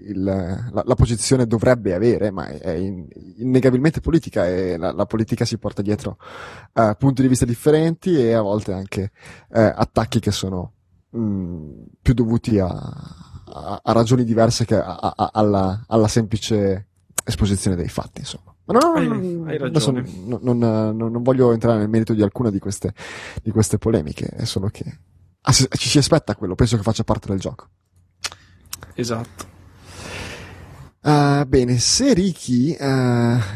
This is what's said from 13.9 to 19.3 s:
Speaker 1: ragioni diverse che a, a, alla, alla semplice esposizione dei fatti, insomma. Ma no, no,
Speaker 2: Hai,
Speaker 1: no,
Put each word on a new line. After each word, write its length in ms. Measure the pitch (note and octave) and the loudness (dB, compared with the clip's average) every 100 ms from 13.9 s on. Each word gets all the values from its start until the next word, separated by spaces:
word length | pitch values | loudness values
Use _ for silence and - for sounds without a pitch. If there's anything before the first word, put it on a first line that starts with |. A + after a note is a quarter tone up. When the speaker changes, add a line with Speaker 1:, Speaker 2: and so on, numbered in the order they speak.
Speaker 1:
ragioni 320 | A#2 A2+ B2+ | 2 4 2
diverse 400 | A#2 A2+ A2+ - | 2 4 2 2
che 100 | A#2 | 0
a, 220 | G#2 F#2 E2+ | 0 -2 -6
a, 340 | F#2 - G2 | -6 -2 -2
alla, 520 | A2 G#2 G2 F#2+ G2+ - | 0 2 2 0 -4 0
alla 220 | A2+ G#2+ | 2 4
semplice 800 | B2 G#2+ A2 - G#2+ G2 F#2+ - _ _ - - | 2 0 -2 -2 0 0 -2 -6 _ _ -8 -6
esposizione 480 | - G2+ G2 G#2 | -2 0 0 0
dei 140 | F2 - | -2 -4
fatti, 320 | - - - | -6 -8 -10
insomma. 340 | - - - _ - | -14 -14 -20 _ 0
Ma 80 | |
no, 60 | A3 | 2
no, 120 | E4+ D#4+ | 4 2
Speaker 2:
Hai, 120 | B3+ | 0
Speaker 1:
no, 380 | A3 F#3 | -2 -4